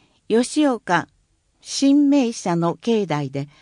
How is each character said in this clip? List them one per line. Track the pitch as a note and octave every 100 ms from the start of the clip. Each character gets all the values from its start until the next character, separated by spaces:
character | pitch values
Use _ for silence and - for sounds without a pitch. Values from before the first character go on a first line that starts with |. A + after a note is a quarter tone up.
| _ _ -
吉 | A3 B3 - D4
岡 | A#3 - F3 B2 _ _ _ _ _
神 | - - C4+
明 | C#4+ C#4+ C#4+ A#3+
社 | A#3 F#3 E3+
の | E3+
境 | D#3+ - A3+ F#3+
内 | D3 C#3
で | C#3 C#3+ _